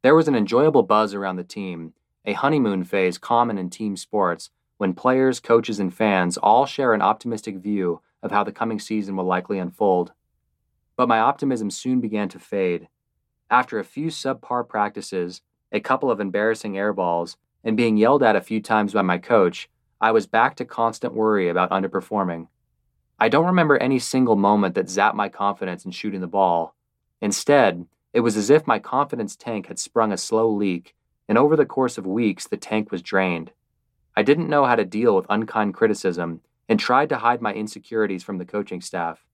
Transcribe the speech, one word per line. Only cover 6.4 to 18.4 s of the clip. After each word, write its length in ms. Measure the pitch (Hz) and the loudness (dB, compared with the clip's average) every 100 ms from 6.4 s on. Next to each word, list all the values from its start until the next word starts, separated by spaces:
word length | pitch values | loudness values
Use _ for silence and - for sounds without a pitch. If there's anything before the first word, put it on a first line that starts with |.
| - 113 139 | 4 4 2
share 280 | - 131 | -2 0
an 80 | 110 | 2
optimistic 540 | 95 110 123 110 - 95 | 2 0 -4 -8 -8 -10
view 440 | 98 104 90 82 _ _ | -4 -2 -2 -4 _ _
of 80 | 107 | -4
how 120 | 101 | -2
the 80 | 104 | -2
coming 280 | 101 113 107 | -4 -6 -6
season 360 | - 110 98 95 | -6 -6 -4 -4
will 100 | 92 | -2
likely 340 | 92 90 101 | -2 -2 -6
unfold. 520 | 90 - 104 90 87 _ _ _ _ _ _ _ _ - | -6 -2 2 2 -2 _ _ _ _ _ _ _ _ -4
But 120 | 123 | 0
my 120 | 113 | 2
optimism 500 | 117 143 139 123 107 | 2 0 -2 -2 -4
soon 320 | - 127 127 | -6 -2 -2
began 280 | 113 107 98 | -2 -4 -4
to 100 | - | -8
fade. 480 | - 101 92 85 - _ _ _ _ _ _ | -8 -2 -2 -2 -8 _ _ _ _ _ _
After 280 | 120 127 113 | 0 0 -6
a 60 | |
few 240 | 95 - 160 | -8 -8 -8
subpar 600 | 156 139 127 - 123 123 | -6 -6 -6 -4 -6 -4
practices, 760 | 110 104 104 - 92 87 90 _ _ _ | -4 -4 -4 -8 -6 -6 -10 _ _ _
a 80 | 107 | -6
couple 300 | 107 131 135 | -2 -2 0
of 100 | 107 | -2
embarrassing 540 | 101 98 107 113 107 | -2 -2 0 -2 -6
airballs, 640 | 98 104 98 90 85 85 - _ _ | -4 -4 -2 -2 -2 -4 -12 _ _
and 140 | 113 110 | -4 0
being 180 | 117 107 | 2 4
yelled 280 | 113 143 | 4 4
at 120 | 123 | 4
a 60 | 104 | 2